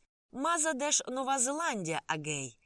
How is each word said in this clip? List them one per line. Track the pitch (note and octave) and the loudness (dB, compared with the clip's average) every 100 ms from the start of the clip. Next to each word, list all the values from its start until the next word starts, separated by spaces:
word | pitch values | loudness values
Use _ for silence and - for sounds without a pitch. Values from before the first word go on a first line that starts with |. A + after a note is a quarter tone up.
| _ _ _ | _ _ _
"Маза | B3 D4+ E4+ D#4+ | -2 0 2 2
деш | C#4 D4 - - | 2 2 2 0
Нова | B3+ C4 C4+ | -2 0 2
Зеландія, | A#3+ D4 E4 A#3 D#3+ D#3+ - | 2 0 0 -2 -2 -2 -2
Агей, | D#3+ D3+ D3 C3 - | -2 -2 -4 -6 -12